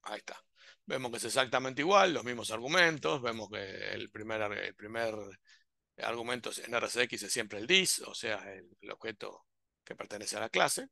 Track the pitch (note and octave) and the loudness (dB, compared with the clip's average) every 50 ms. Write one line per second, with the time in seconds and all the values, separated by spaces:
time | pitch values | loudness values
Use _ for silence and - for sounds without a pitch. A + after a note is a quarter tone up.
0 | - - G#2 G#2 _ - - - _ _ _ _ - - - _ _ - - C3+ | -8 -8 -10 -8 _ -12 -14 -14 _ _ _ _ -20 -20 -20 _ _ -4 -2 -2
1 | C3 A#2+ A#2 A2+ G#2 A#2 - C3+ C3 B2 B2+ B2+ C3 C3 C3 B2+ C#3+ F3 G3+ G3 | -2 -4 -4 -4 -4 0 2 2 2 4 2 0 0 0 -2 0 2 6 8 8
2 | G3 F#3 D#3 A#2+ A2 B2 B2 A#2 G#2+ - A2+ A2 A#2+ C#3 D#3+ F#3 F3 E3 D#3+ C#3 | 8 8 4 0 -2 -4 -6 -4 -4 -4 -4 -4 -2 2 4 6 6 6 4 2
3 | - D#3 D#3+ C#3 A#2+ B2 A2+ A2+ G#2+ G2+ G#2+ G#2 G2 F#2+ F#2+ F#2+ G2+ G2+ G2 G2+ | 0 0 0 2 0 -2 -2 -2 -8 -8 -6 -8 -6 -6 -6 -6 -4 -4 -4 -4
4 | G#2 G#2 _ G#2+ G#2+ A2 A2 A2 G#2+ G#2 G2+ G2+ G2 F#2+ F#2+ - G#2 G#2+ A2+ A#2 | -6 -8 _ -10 -4 -2 0 0 0 0 0 -2 -4 -6 -6 -8 -12 -6 -2 0
5 | A#2 A2+ G#2+ G#2+ G2+ G2+ F#2+ _ _ _ - _ _ _ _ _ _ _ _ - | 0 0 -2 -4 -8 -10 -14 _ _ _ -20 _ _ _ _ _ _ _ _ -4
6 | A2 A2 A2+ A#2+ A#2 A#2+ B2 B2 - A2+ - - - - A#2+ A#2 A2 G#2 - A#2 | -2 -2 -2 -2 -2 -2 -2 -2 -2 -6 -8 -6 -6 -2 0 0 0 2 2 0
7 | B2 B2 - G#2+ G#2 G2 - B2 A2 G2+ G#2 G2+ G#2+ C3 F3+ F#3+ F#3 - - - | 0 0 0 -6 -4 -2 -2 -2 -2 -2 -6 -8 2 6 6 6 6 4 0 0
8 | B2+ A2+ - - - A#2 G#2+ G2 G2 G2 G2 F#2+ F#2 - G2 _ - G#2 G#2 _ | -2 -8 -10 -6 -4 -4 -4 -4 -6 -10 -14 -14 -16 -20 -20 _ -12 -12 -12 _
9 | - A2+ G#2+ _ G#2+ G2+ F#2+ - _ _ _ _ _ _ _ _ _ - - - | -6 -8 -8 _ -10 -12 -12 -14 _ _ _ _ _ _ _ _ _ -16 -12 -12
10 | G#2+ - G#2 G2+ G#2 - - G#2 G#2+ A2+ - F3+ F3 C#3+ - - C4+ C#4 | -8 -8 -8 -8 -6 -6 -4 -4 -4 0 4 4 4 4 4 -2 -4 -10